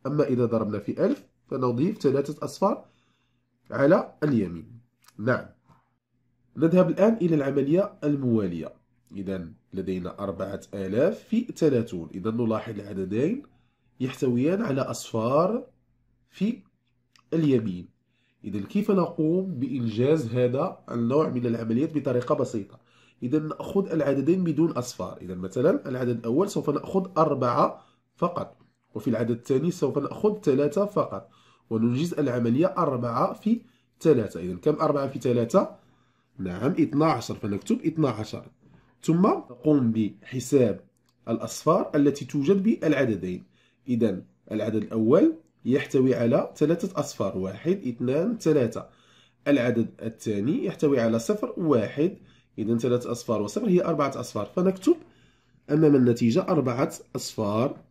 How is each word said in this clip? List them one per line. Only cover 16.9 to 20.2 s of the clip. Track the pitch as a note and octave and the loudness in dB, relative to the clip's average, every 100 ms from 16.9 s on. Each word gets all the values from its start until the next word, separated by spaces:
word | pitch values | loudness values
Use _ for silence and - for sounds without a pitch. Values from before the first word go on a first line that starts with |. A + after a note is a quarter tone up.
| _ _ _ _ | _ _ _ _
اليمين. | E3 D3+ B2+ G#2 F2+ F2 _ _ _ _ _ | 0 2 2 0 -8 -12 _ _ _ _ _
إذا | G#2 G2+ | -8 -8
كيف | G2 G3+ G#3+ | -4 -2 2
نقوم | F#3+ E3 - D#3 F3+ F#3+ | 2 0 0 0 0 -2
بإنجاز | C#3 C3 C3+ A2+ G#2 C3 D#3+ | -6 -4 -4 -4 0 2 2